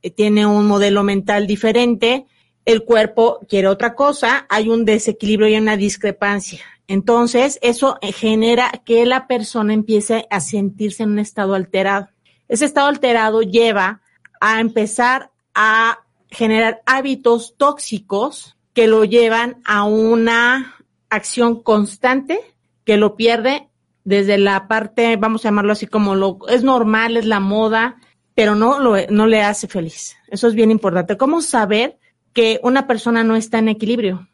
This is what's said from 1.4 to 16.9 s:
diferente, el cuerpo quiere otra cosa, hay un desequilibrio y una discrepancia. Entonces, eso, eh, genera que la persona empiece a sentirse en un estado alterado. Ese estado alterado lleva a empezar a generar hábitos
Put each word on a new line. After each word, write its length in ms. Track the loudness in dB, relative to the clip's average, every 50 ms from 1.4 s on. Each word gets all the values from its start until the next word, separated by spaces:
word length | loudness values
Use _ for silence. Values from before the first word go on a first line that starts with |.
| 0 -2
diferente, 760 | -4 -2 0 0 2 2 2 0 0 0 0 -2 -2 -2 -6 _ _ _ _ _ _ _ _
el 200 | 0 0 0 2
cuerpo 560 | 2 2 2 2 0 0 2 2 2 0 -4 -8 _
quiere 180 | -2 0 0 0
otra 260 | 0 0 -2 -4 -2
cosa, 520 | 0 0 0 0 0 -2 -2 -2 -2 -2 _
hay 200 | -2 -2 0 0
un 160 | 0 0 2
desequilibrio 640 | 2 0 0 0 -4 -6 -4 -2 -2 0 2 2 2
y 80 | 2
una 200 | 2 2 0 0
discrepancia. 840 | 0 -2 -4 -4 -4 -6 -6 -4 _ -4 -2 -2 -4 -6 -10 -16 -18 -20 -20 -20 _ _
Entonces, 720 | -4 -4 -2 2 2 2 2 2 2 2 0 0 0 -2 -2
eso, 360 | -2 -2 0 0 -2 -2 -2 -2
eh, 100 | -8 -10
genera 580 | -8 -4 -2 0 0 2 2 2 2 2 0 -2 -4 -10 _
que 200 | 0 2 2 4
la 200 | 2 0 -2 -2
persona 460 | _ -4 -4 -4 -6 -4 -4 -2 0 0
empiece 520 | -2 0 0 0 0 0 0 -4 -4 -2 _
a 80 | -6 -6
sentirse 640 | -4 -4 -4 -4 -4 -4 -4 -6 -6 -6 -6 -4
en 80 | -4 -2
un 80 | -2 -2
estado 360 | -4 -6 _ -6 -4 -2 -2
alterado. 540 | -4 -4 -4 -4 -2 0 0 -2 -2 -4 _ _ _ _ _ _ _ _ _
Ese 160 | -4 -2 -2
estado 220 | 0 0 2 2
alterado 560 | 2 0 0 0 0 2 2 0 0 0 0
lleva 600 | -2 2 2 2 2 2 2 0 -2 -2 -4 -8 _ _ _ _ _ _ _ _
a 200 | -2 -2 0 0
empezar 680 | -2 -2 -2 -2 -4 -2 -2 -2 0 0 0 -2 -6 _ _ _ _ _
a 460 | _ 0 0 2 2 2 2 0 -2 -4 _ _ _ _ _ _
generar 500 | -6 -2 0 0 2 2 2 0 -2 -4 _
hábitos 720 | -2